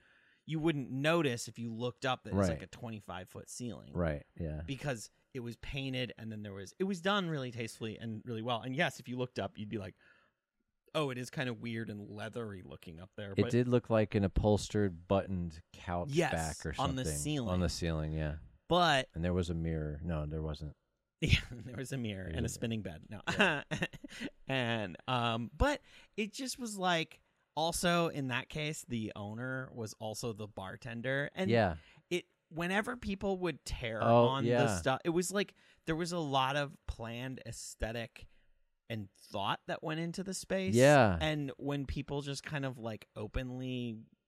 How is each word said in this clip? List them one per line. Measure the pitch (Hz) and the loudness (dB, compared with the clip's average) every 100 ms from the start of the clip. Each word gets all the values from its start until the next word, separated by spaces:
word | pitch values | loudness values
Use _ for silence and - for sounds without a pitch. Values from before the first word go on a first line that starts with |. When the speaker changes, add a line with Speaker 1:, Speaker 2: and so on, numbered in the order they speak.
| _ _ _ _ - | _ _ _ _ -4
Speaker 1:
you | 156 | 0
wouldn't | 160 147 - | 2 2 0
notice | 131 151 170 143 117 - | 0 4 4 4 0 -6
if | 117 | -8
you | 117 | -6
looked | 113 123 - 131 | -2 -4 -2 0
up | 127 | 0
that | 110 98 | 0 2
it's, | 95 | 4
like, | 78 | 2
Speaker 2:
Right. | |
Speaker 1:
a | 90 | -6
twenty-five | - 113 110 - 90 92 | -12 -10 -10 -8 -10 -8
foot | - - | -12 -12
ceiling. | - 123 71 55 | -8 -8 -8 -6
Speaker 2:
Right, | 85 82 71 - - | 0 2 0 -6 -6
yeah. | 80 78 85 | -4 -4 -6
Speaker 1:
Because | 131 147 117 - _ _ | -4 -4 -4 -8 _ _
it | 131 | -10
was | 120 113 | -8 -8
painted, | - 139 135 127 120 - | -8 -4 -2 -2 -4 -6
and | 113 | -8
then | 107 | -8
there | 104 | -8
was, | 98 92 - | -8 -8 -4
it | |
was | 190 185 | -2 0
done | 190 208 170 | 2 2 2
really | 151 127 | -2 -4
tastefully | 117 113 - 110 - | -4 -6 -4 -6 -6
and | 113 107 123 | -6 -6 -6
really | 113 | -4
well. | 117 117 | -2 -2
And | 131 127 | -2 0
yes, | 156 - | 0 -2
if | - | -8
you | 123 | -4
looked | 123 - | -4 -2
up, | 98 - | -4 -4
you'd | 104 | -6
be | 110 | -6
like, | 98 - - _ _ _ _ _ _ _ _ | -6 -12 -20 _ _ _ _ _ _ _ _
"Oh, | 156 143 | -2 0
it | 123 | -2
is | 123 | -6
kinda | 151 127 | -2 -2
weird | 110 117 113 110 | -2 -4 -4 -4
and | 104 101 | -6 -8
leathery | 104 107 120 110 95 | -8 -6 -6 -6 -8
looking | 67 73 90 80 | -12 -14 -14 -14
up | 95 - | -14 -10
there." | 101 98 | -2 4
Speaker 2:
It | |
Speaker 1:
But | 117 | 4
Speaker 2:
did | 120 123 | 6 6
look | 123 - | 4 6
like | 113 107 | 4 6
an | 107 | 4
upholstered, | 98 - 104 101 - 107 101 82 87 | 4 4 6 6 4 2 2 2 2
buttoned | 98 92 92 87 80 - | 2 2 -2 -2 -6 -16
couch | - - 87 82 | -12 -4 -2 0
Speaker 1:
Yes, | 151 151 | 2 2
Speaker 2:
back | 82 80 - - | 2 -2 -2 -4
or | - | 0
Speaker 1:
on | 135 131 | 0 0
the | |
Speaker 2:
something. | 131 147 | -2 -2
Speaker 1:
ceiling. | 147 151 110 | 0 0 2
Speaker 2:
On | 90 | 2
the | 85 | 2
ceiling, | - 85 78 78 | 2 0 0 0
yeah. | 78 76 76 - _ - | 0 -2 -4 -10 _ 2
Speaker 1:
But | 175 170 139 127 | 4 6 4 2
Speaker 2:
And | - | 0
there | 87 | 2
was | 90 85 | 2 2
a | |
mirror. | 82 82 80 76 73 | 0 0 0 -2 -4
No, | 85 78 76 | -2 -2 -2
there | 78 | -4
wasn't. | 78 76 78 - | -4 -6 -10 -12
Speaker 1:
<laughs> | _ _ _ - | _ _ _ -2
Yeah, | 151 - - | 2 2 0
there | 123 127 127 | -12 -10 -8
was | 127 | -6
a | 135 | -4
mirror | 110 95 92 | -4 -4 -4
and | - 113 | -2 -2
a | |
Speaker 2:
Yeah. | |
Speaker 1:
spinning | - 117 113 | -2 -2 -2
bed. | 92 78 - | -4 -10 -12
No. | 104 - | -8 -2
Speaker 2:
Yeah. | - 190 143 - | 4 4 2 -2
Speaker 1:
<laughs> | - 180 - - - 247 - - | -4 -4 -6 -14 -10 -12 -10 -2
And, | 135 117 113 95 - - | 0 2 0 -2 -6 -2
um, | 127 117 113 113 156 | 0 0 0 -2 2
but | 277 285 - - - - | 2 2 -6 -20 -12 -6
it | 214 | -6
just | - 262 - | -4 -8 -6
was | 233 196 | -8 -2
like, | 180 170 160 - _ _ _ 147 | 2 2 0 -8 _ _ _ -2
also | 165 - 175 175 170 | 0 2 4 4 2
in | 143 131 | 0 -2
that | 120 - | -2 -4
case, | 156 151 156 - | -6 -6 -6 -4
the | 117 107 - | -4 -4 -6
owner | 104 113 127 131 127 | -8 -8 -6 -6 -8
was | 120 107 - | -8 -10 -8
also | 110 104 120 | -8 -6 -6
the | 104 104 | -6 -10
bartender. | 101 95 - 120 117 127 135 147 | -8 -10 -10 -10 -6 -2 -2 -2
And | - 190 | -2 4
Speaker 2:
Yeah. | 117 95 78 - - - | 6 4 2 -10 -14 -4
Speaker 1:
it, | - - _ - | -4 -4 _ -12
whenever | 160 175 202 226 247 | -4 0 0 0 -4
people | 214 196 196 185 | -4 -2 -2 0
would | 175 135 - | -2 -2 -6
tear | - 113 113 | -4 -2 2
Speaker 2:
Oh, | 117 120 123 | 8 8 8
Speaker 1:
on | 135 | 6
the | 120 | 4
Speaker 2:
yeah. | 120 117 92 | 4 4 2
Speaker 1:
stuff, | 87 131 | 2 2
it | 170 | 2
was | 165 175 | 0 2
like | 202 190 - _ _ - | 0 -2 -6 _ _ -4
there | 160 | -2
was | 170 | 0
a | 175 | -2
lot | 147 135 131 143 | 2 4 4 2
of | 143 - - | 0 -6 -10
planned | - 113 117 131 127 - | -8 -6 -6 -8 -8 -10
aesthetic | - - - 110 117 113 - - - _ _ _ _ - | -10 -10 -4 -4 -4 -8 -12 -20 -20 _ _ _ _ -8
and | 110 98 _ - | -6 -6 _ -8
thought | 104 104 - - | -2 -2 -2 -4
that | - | -6
went | 160 156 | -4 -4
into | 170 180 | -4 -6
the | 190 | -6
space. | 190 - 190 190 120 | -6 -2 -2 4 8
Speaker 2:
Yeah. | 147 143 110 85 | 10 10 8 6
Speaker 1:
And | 156 151 139 - | 2 0 -2 -4
when | 139 143 131 | -4 -2 -2
people | 151 139 143 | -4 -4 -4
just | 143 139 | -4 -8
kind | - 156 | -6 -4
of, | 135 120 | -4 -4
like, | 113 107 - 113 | -6 -8 -10 -8
openly, | 107 - 127 127 131 127 120 110 - _ | -6 -4 -4 -6 -4 -2 -4 -6 -12 _